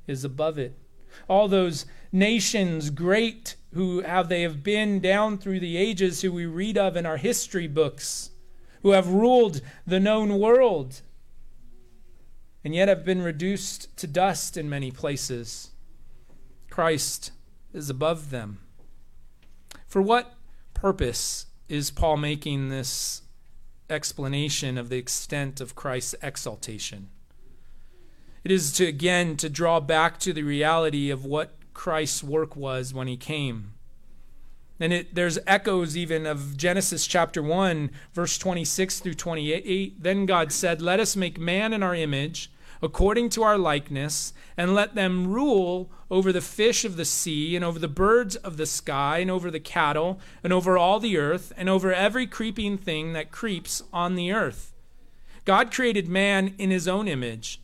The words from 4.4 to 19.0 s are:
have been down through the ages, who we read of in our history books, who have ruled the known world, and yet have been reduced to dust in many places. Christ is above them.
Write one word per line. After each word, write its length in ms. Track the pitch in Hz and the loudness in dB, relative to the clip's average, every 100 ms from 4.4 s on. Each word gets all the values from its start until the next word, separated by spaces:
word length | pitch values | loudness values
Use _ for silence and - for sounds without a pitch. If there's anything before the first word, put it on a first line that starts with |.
have 200 | 170 151 | 0 -2
been 380 | 147 214 214 196 | 0 2 2 2
down 380 | 185 196 214 202 | 4 4 2 0
through 220 | 196 190 | -2 -2
the 160 | 180 170 | -2 0
ages, 440 | 208 190 190 165 | 0 2 0 2
who 120 | 190 | -2
we 120 | 175 | -2
read 320 | 170 165 208 202 | -4 -4 0 2
of 200 | 190 170 | 2 2
in 100 | 160 | -2
our 100 | 156 | -2
history 500 | 202 233 - 185 165 | 0 0 -2 -4 -2
books, 640 | 147 147 - - - - - - - - - | 0 0 0 -8 -8 -10 -16 -18 -18 -20 2
who 80 | 196 | 6
have 180 | 196 175 | 6 6
ruled 520 | 190 233 254 220 143 - - - | 6 8 8 6 2 -8 -10 0
the 140 | 185 | 4
known 380 | 196 214 214 202 | 4 4 4 4
world, 600 | 214 240 247 170 127 - - - - - - - - - - - - - - - - - | 6 8 8 4 -4 -12 -18 -20 -18 -16 -16 -16 -16 -18 -20 -20 -20 -20 -18 -18 -20 -12
and 100 | 147 | -2
yet 140 | 165 196 | 4 4
have 160 | 185 | 4
been 180 | 165 185 | 2 0
reduced 720 | 170 151 180 196 - - - - | 0 -2 -2 -2 -4 -10 -14 -12
to 100 | 165 | -4
dust 500 | 151 190 160 - 175 | 2 2 2 -4 -6
in 120 | 147 | -4
many 220 | 143 135 | -4 -6
places. 800 | 127 151 139 - 123 113 - - - - - - - - - - - - | -4 -4 -4 -4 -6 -8 -12 -14 -16 -16 -16 -16 -18 -18 -20 -18 -18 -10
Christ 600 | - 165 151 - - - - - - - | 0 2 2 -2 -6 -10 -16 -20 -20 -14
is 180 | 165 147 | -10 -8
above 400 | 131 156 165 151 | -2 -2 -2 -6
them. 300 | 127 104 98 - - - - | -8 -8 -12 -18 -20 -18 -18